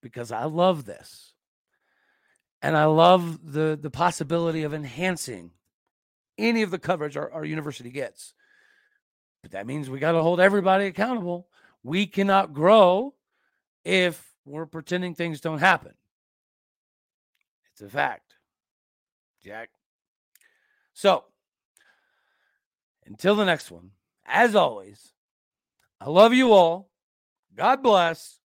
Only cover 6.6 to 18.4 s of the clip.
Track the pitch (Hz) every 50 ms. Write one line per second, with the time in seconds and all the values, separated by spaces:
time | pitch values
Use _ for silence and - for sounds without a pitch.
6.6 | 220 190 170 175 - 151 185 160 151 151 135 147 147 - - 165 156 156 156 156
7.6 | 147 151 135 - 123 120 123 139 131 110 _ - - - _ _ _ _ _ _
8.6 | _ _ _ _ _ _ _ _ _ _ _ _ _ _ _ _ - - - 95
9.6 | 101 117 135 151 143 131 131 139 139 160 170 165 156 165 180 175 180 196 196 208
10.6 | 175 190 190 196 202 196 165 - 208 247 254 226 180 175 175 175 180 _ _ _
11.6 | _ _ _ _ _ 120 156 190 208 175 - - 196 196 196 196 190 170 143 143
12.6 | 156 180 214 226 196 180 180 196 247 285 _ _ _ _ _ _ _ _ _ _
13.6 | _ _ _ _ _ - 185 190 180 175 165 - - _ _ _ _ 143 143 151
14.6 | 165 147 - 165 - - 180 180 180 180 160 - 170 170 156 143 - 165 156 147
15.6 | 151 190 180 - - - - _ _ _ _ _ _ _ _ _ _ _ _ _
16.6 | _ _ _ _ _ _ _ _ _ _ _ _ _ _ _ _ _ _ _ _
17.6 | _ _ _ _ 107 101 104 139 143 135 107 - _ _ _ _